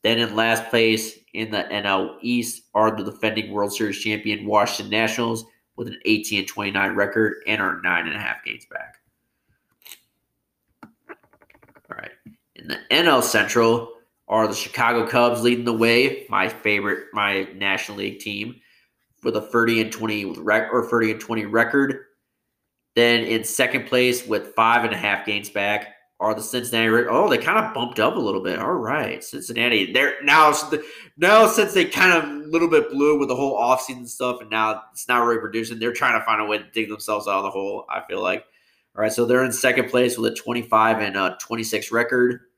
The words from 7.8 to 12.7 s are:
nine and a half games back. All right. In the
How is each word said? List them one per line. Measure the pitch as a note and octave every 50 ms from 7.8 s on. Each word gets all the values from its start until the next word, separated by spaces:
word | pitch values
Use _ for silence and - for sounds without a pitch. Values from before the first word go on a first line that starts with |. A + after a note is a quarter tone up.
nine | F2+ F2+ F2+ E2+ D#2+
and | D#2+ D2+
a | G#2
half | G#2 - A1+ - -
games | - A1+ - -
back. | _ - - - - - _ _ _ _ _ _ _ _ _ _ _ _ _ _ _ _ _ _ - - _ _ _ _ _ _ _ _ _ _ _ _ _ _ _ _ _ - - _ _ _ - - _ _ _ _ _ _ _ _ _ _ _ _ _ _ _
All | - -
right. | - - - _ _ - _ _ _ _ _
In | - -
the | -